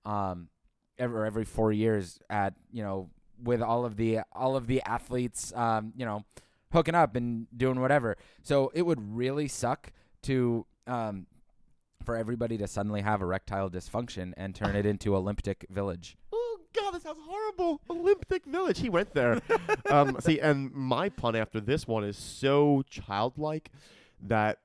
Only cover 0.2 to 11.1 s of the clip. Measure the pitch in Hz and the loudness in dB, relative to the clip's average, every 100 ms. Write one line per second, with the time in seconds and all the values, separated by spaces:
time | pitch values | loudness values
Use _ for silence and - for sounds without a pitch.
0.2 | 95 90 82 _ _ _ _ - 123 113 | -2 -4 -12 _ _ _ _ -6 -4 0
1.2 | 110 107 107 - 110 107 113 107 87 - | -2 -2 -4 2 4 4 4 2 -2 -12
2.2 | _ 104 98 95 _ 117 104 98 92 - | _ -2 -2 -4 _ -8 -6 -6 -8 -18
3.2 | _ - 120 120 113 117 123 104 113 110 | _ -10 0 0 2 0 0 0 0 0
4.2 | - 87 131 135 117 131 - 117 - 127 | -4 -2 0 0 0 -2 0 -6 -4 -4
5.2 | 123 - - 123 117 110 110 117 120 104 | -2 -6 -8 -2 0 0 -2 -8 -6 -6
6.2 | - - _ _ _ 170 151 165 147 117 | -10 -20 _ _ _ 2 4 4 4 2
7.2 | 120 113 113 117 131 127 131 143 117 101 | -2 -4 -6 0 0 2 4 4 2 -4
8.2 | - _ - 143 135 160 175 151 101 110 | -10 _ 0 2 2 2 2 0 -2 -4
9.2 | 127 143 147 - 120 143 - - _ _ | -2 -2 -4 -2 -2 -2 -6 -20 _ _
10.2 | - 131 123 117 - _ - 123 110 | 0 2 4 2 -2 _ -8 -4 -4